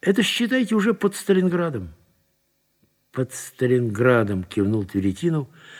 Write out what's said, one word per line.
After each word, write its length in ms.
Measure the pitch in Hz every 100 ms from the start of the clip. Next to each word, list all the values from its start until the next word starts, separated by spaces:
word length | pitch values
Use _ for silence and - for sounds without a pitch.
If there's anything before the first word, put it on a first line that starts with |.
«Это, 220 | - 202
считайте, 520 | 196 - 233 262 226 220
уже 180 | 202
под 220 | 196 202 196
Сталинградом». 760 | - 190 185 175 170 127 87 - _ _ _ _ _ _ _ _ _ _ _
«Под 220 | - 127
Сталинградом», 1080 | - - - 127 123 120 104 123 120 104 98
кивнул 420 | 90 - 101 110 95
Тверетинов, 640 | 98 98 95 170 160 135 - - -